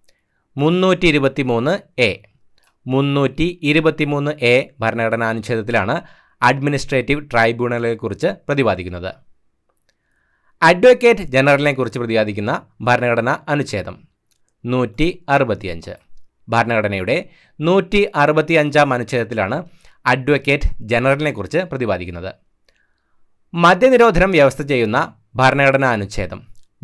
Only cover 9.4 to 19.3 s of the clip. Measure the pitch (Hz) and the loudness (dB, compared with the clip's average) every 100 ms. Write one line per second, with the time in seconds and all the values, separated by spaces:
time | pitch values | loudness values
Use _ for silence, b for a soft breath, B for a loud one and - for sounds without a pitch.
9.4 | _ _ _ _ _ _ _ _ _ _ | _ _ _ _ _ _ _ _ _ _
10.4 | _ - 165 180 247 247 233 226 - 131 | _ 0 2 6 6 6 4 2 0 2
11.4 | 139 139 147 131 120 123 117 110 107 104 | 4 4 2 -2 -4 -4 -2 0 0 -4
12.4 | 104 151 - - 117 120 120 117 120 151 | -6 -6 -10 -6 0 0 2 0 -2 -4
13.4 | - 147 135 - 104 92 _ _ _ _ | -2 -4 -2 -6 -10 -16 _ _ _ _
14.4 | _ _ 120 127 120 107 165 - - 139 | _ _ -4 -2 -2 0 -2 -2 -2 0
15.4 | 123 101 95 82 - - - - - _ | 0 -4 -6 -12 -14 -18 -18 -20 -20 _
16.4 | - 117 117 113 104 98 95 156 - b | -2 0 2 0 -2 -4 -2 -4 -6 b
17.4 | b b 156 190 185 202 202 151 147 156 | b b 0 0 2 0 0 0 2 2
18.4 | 151 160 147 147 143 123 113 127 113 | 2 2 2 2 2 0 -2 -4 -4